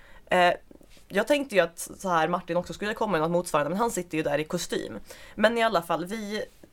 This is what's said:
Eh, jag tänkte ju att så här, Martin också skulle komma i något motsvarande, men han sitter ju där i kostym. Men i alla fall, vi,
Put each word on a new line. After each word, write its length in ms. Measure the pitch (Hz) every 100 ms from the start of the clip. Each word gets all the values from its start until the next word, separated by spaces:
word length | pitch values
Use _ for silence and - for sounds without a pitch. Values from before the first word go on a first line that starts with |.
| - - -
Eh, 220 | 180 175 - - - - - -
jag 140 | 190 -
tänkte 280 | - 277
ju 60 | 196
att 180 | 170 - - -
så 100 | 190
här, 200 | 170 165
Martin 280 | 180 - 170
också 160 | 180
skulle 200 | 170 208
komma 220 | 220 220 170
i 40 |
något 100 | 160
motsvarande, 400 | 175 175 151 143
men 80 | 185
han 120 | 233
sitter 260 | 180 175 156
ju 60 |
där 160 | 160 147
i 60 |
kostym. 540 | 151 180 - 214 101 110 - - -
Men 240 | - 220 233
i 40 |
alla 200 | 226 185
fall, 220 | 165 160 175
vi, 380 | 220 202 208 - - -